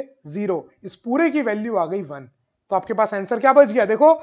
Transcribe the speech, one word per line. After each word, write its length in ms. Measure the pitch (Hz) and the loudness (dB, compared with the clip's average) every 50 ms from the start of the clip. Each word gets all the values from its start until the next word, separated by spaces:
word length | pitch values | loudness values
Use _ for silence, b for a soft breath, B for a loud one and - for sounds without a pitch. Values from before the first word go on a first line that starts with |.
| 277 269 _ _ - | -6 -8 _ _ -18
ज़ीरो, 400 | 147 151 202 208 202 180 151 - - _ _ - | -12 -8 -6 -4 -4 -4 -6 -8 -12 _ _ -18
इस 120 | 185 - | -18 -18
पूरे 320 | - - 233 247 302 339 311 | -14 -6 -4 0 0 0 0
की 120 | 262 302 254 | 0 -2 -2
वैल्यू 320 | 226 208 214 214 233 220 | -2 -4 -4 -6 -4 -2
आ 100 | 190 165 | -2 -2
गई 160 | 160 185 202 180 | -2 -4 -8 -8
वन। 260 | 135 147 139 131 117 _ _ _ _ _ _ _ - | -10 -14 -16 -18 -20 _ _ _ _ _ _ _ -6
तो 40 | 196 | -4
आपके 180 | 185 - - 220 | -4 -4 -4 -2
पास 200 | 208 214 - 208 | -2 -2 -2 -2
आंसर 260 | 196 196 - 240 233 | -6 -6 -4 -2 2
क्या 140 | 233 269 262 | 2 4 6
बच 180 | 285 285 208 | 6 6 6
गया, 140 | 214 247 208 | 2 0 0
देखो 260 | 190 214 208 294 320 320 320 | 0 2 4 4 4 4 4